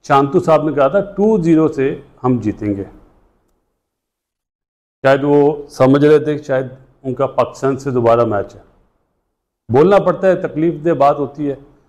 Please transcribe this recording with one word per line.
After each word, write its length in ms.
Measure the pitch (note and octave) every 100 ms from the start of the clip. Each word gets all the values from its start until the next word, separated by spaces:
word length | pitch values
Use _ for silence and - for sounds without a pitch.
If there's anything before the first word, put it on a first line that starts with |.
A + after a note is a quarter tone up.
| -
शांतु 300 | C#3 C#3 F3
साहब 300 | - D#3 D3+
ने 60 | C#3
कहा 140 | C3+
था, 240 | G3 F#3+ -
"टू 240 | G#3 G#3+
ज़ीरो 260 | E3 D#3+ D#3+
से 360 | - C3+ E3+ - _
हम 180 | B2+ B2
जीतेंगे।" 440 | G#2+ - G#2 G2+ F#2+ - _ _ _ _ _ _ _ _ _ _ _ _ _ _ _ _ _ _ _ _ C3+
शायद 180 | C#3
वो 440 | C#3+ C#3+ C#3+ D3 -
समझ 360 | - C3 C#3 D3
रहे 140 | D3+
थे 180 | D3+ D3
कि 60 |
शायद 340 | - C3 C3 - _ _ C3+
उनका 200 | B2 C3
पाकिस्तान 520 | - A#2+ - C3+ C3+
से 140 | C#3+
दोबारा 340 | B2 A#2 - A2+
मैच 280 | G2+ G2
है। 100 | - _ _ _ _ _ _ _ _ _ _ -
बोलना 280 | B2 F3 G3+
पड़ता 280 | F3 F3 F#3+
है, 140 | F3
तकलीफ 320 | D#3 D3+ E3+
दे 200 | D#3 E3
बात 260 | D3 C#3 D3
होती 260 | C#3 - D3
है। 200 | C3+ - _